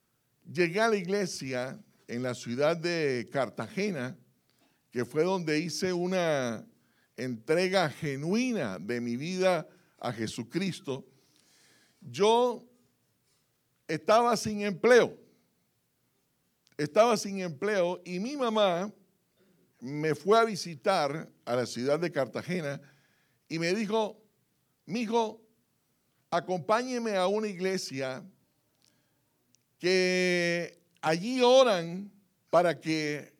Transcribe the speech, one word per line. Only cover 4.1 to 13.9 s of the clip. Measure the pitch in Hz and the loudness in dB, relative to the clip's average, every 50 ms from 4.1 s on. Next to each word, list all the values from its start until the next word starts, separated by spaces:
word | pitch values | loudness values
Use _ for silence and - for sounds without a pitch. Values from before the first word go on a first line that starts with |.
| - - _ _ _ _ _ _ _ _ _ _ _ _ _ _ | -10 -12 _ _ _ _ _ _ _ _ _ _ _ _ _ _
que | - 120 120 | -6 -6 -6
fue | 120 139 151 160 | -2 -2 0 0
donde | 185 190 190 175 156 151 151 | 0 0 -2 -2 -2 -2 -2
hice | 165 180 - - 190 185 185 | -2 -4 -4 -4 -2 -2 -2
una | 175 175 185 190 185 175 165 151 139 127 120 113 98 - - _ _ _ _ _ _ _ _ _ | -2 -2 -2 0 0 0 0 0 0 0 -2 -4 -6 -10 -14 _ _ _ _ _ _ _ _ _
entrega | - 123 131 123 110 - - 156 175 190 185 185 196 175 147 | -8 -6 -6 -6 -6 -2 0 2 2 2 2 4 2 2 2
genuina | 120 - - 151 139 135 147 165 190 233 254 254 233 202 143 107 95 87 | 0 -4 -6 -6 -4 -4 -2 -2 0 0 0 0 -2 -2 -2 -4 -4 -6
de | - 107 120 120 | -6 -4 -4 -4
mi | 120 120 120 | -4 -4 -4
vida | 120 143 170 185 185 185 185 180 165 156 - - _ _ _ _ _ | -6 -6 -6 -2 0 2 2 2 2 -2 -6 -14 _ _ _ _ _
a | - 117 117 | -8 -6 -6
Jesucristo, | 104 113 107 - - 120 110 - 170 196 190 156 - - - 131 135 - - _ _ _ _ _ _ _ _ _ _ _ _ _ _ _ _ _ _ | -4 -6 -6 -6 -8 -10 -6 -4 -4 -2 -2 -4 -6 -8 -8 -8 -8 -10 -14 _ _ _ _ _ _ _ _ _ _ _ _ _ _ _ _ _ _
yo | - 143 120 120 190 214 226 240 247 247 233 - - - _ _ _ _ _ _ _ _ _ _ _ _ _ _ _ _ _ _ _ _ _ _ _ | -18 -12 -2 2 4 4 6 6 4 2 0 -4 -10 -18 _ _ _ _ _ _ _ _ _ _ _ _ _ _ _ _ _ _ _ _ _ _ _
estaba | - | -8